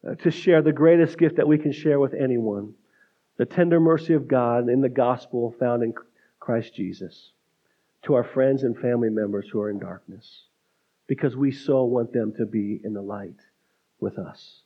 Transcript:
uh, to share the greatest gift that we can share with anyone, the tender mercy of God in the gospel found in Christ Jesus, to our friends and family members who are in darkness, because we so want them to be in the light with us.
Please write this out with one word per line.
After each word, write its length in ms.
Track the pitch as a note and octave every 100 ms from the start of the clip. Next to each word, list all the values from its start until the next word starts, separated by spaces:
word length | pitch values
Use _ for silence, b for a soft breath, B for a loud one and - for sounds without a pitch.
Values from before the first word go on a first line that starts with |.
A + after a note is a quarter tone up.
| -
uh, 60 | D#3+
to 140 | F3+
share 320 | E3 - D#3+
the 100 | D3+
greatest 460 | C#3 D#3+ E3+ E3 -
gift 180 | D#3+ D#3+
that 120 | D3+
we 100 | D3+
can 140 | D3+
share 260 | C#3+ D#3 C#3+
with 160 | C3+
anyone, 600 | - C3 A#2+ A2 G2+ G#2 - _ _ _ _ _ _
the 80 | A#2+
tender 340 | - F3 E3+
mercy 340 | E3 D#3 D#3+
of 140 | D#3+ B2+
God 400 | C3+ A#2+ A#2+ A#2+
in 120 | B2+
the 80 | C3+
gospel 680 | B2 B2 B2 - B2 A#2 A#2
found 240 | B2 A#2+
in 120 | A2+ A2+ - _ _ _
Christ 360 | - A#2 -
Jesus, 580 | - F#2 - F#2 - - _ _ _ _ _ _ _
to 100 | -
our 100 | C3+
friends 380 | A#2 - C3 C3+
and 160 | B2+ A2+
family 320 | B2 A#2+ A2+
members 380 | A2 G#2 G2+ G2
who 120 | A2+
are 100 | G#2
in 100 | G2+
darkness, 640 | F#2 F2+ - G2 - - _ _ _ _ _ _ -
because 280 | C3+ C#3+ B2+
we 140 | C#3
so 340 | C3 - C3+
want 280 | B2 B2 A#2
them 200 | A#2+ A2 A2
to 80 | A2
be 340 | A2 G2+ G#2
in 100 | G#2+
the 80 | G#2
light 340 | G2 G#2 F#2+ - _ _ _ _ _ _
with 200 | G2+ -
us. 440 | F#2 - - _